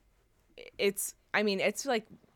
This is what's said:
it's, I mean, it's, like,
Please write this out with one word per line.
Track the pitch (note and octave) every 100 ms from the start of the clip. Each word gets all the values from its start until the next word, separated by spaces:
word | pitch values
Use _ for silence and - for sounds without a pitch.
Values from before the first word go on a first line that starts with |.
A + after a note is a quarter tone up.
| _ _ _ _ _ - - -
it's, | G3+ G3 - - _
I | F#3+
mean, | G#3+ G3
it's, | E3 G#3 C#4
like, | A3+ G#3+ - _